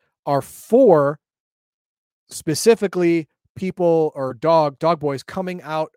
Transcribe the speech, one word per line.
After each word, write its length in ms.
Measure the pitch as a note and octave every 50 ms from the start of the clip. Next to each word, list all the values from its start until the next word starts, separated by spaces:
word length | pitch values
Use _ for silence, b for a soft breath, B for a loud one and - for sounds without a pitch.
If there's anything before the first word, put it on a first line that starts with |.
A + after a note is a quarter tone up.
| _ _ _ _ _
are 160 | D3 C#3+ C#3 -
for 760 | - - - - - A3 B3+ C4+ G#3+ E3+ D3+ C#3 C#3+ D#3 - _ _ _ _ _ _ _ _ _ _ _ _ _ _ _ _ _ _ _ _ _ _
specifically 1000 | - - - D#3+ D3+ - - A3 A3+ - G#3 F#3 - F#3 F3 E3+ E3+ E3 D3+ - _ _ _ _ _
people 560 | - F#3+ F#3 - - F3 E3+ E3 D#3+ D#3 D3+ -
or 180 | D3 C3+ C3 B2+
dog, 440 | A2 D#3 D#3+ E3 E3 D3+ D3 C#3 _
dog 200 | D#3+ D#3+ F3 D3
boys 240 | D3 C#3+ C#3 B2+ -
coming 380 | - - F#3+ F#3 F#3 F3+ F3
out 320 | C#3 D3 D#3 D#3 D#3 - _